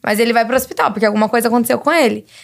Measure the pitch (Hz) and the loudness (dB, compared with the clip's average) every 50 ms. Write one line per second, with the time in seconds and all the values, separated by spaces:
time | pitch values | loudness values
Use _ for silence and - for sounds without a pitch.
0 | - - 214 208 226 233 226 233 226 220 254 262 254 - - - 320 269 202 214 | -2 -2 0 0 0 2 2 0 0 0 -2 -4 -4 -4 -4 -2 -2 -2 0 0
1 | 226 214 208 214 214 214 - 240 220 233 226 240 233 - 247 - - 285 330 330 | 0 0 2 0 0 2 0 0 0 2 0 0 0 0 -2 -2 0 0 2 2
2 | 277 226 208 214 - _ - - | 2 2 0 -4 -10 _ -20 -20